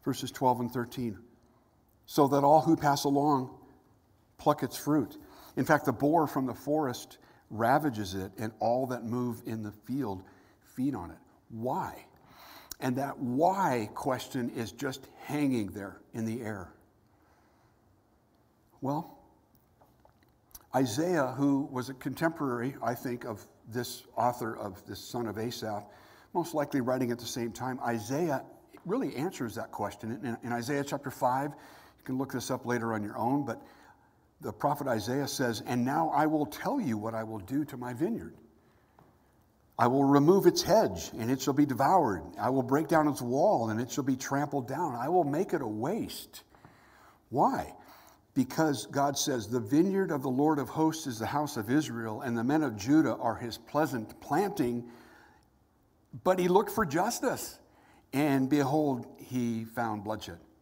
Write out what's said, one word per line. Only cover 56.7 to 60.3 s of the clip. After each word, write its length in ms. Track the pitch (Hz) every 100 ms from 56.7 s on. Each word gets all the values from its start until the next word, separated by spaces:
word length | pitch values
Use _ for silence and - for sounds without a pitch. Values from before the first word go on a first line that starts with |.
for 140 | - 196
justice, 760 | 147 202 226 262 139 - - _ _ _ - _
and 360 | 131 151 139 131
behold, 560 | 147 135 151 147 127 117 -
he 480 | - 127 120 113 113
found 380 | 127 117 107
bloodshed. 360 | 101 110 -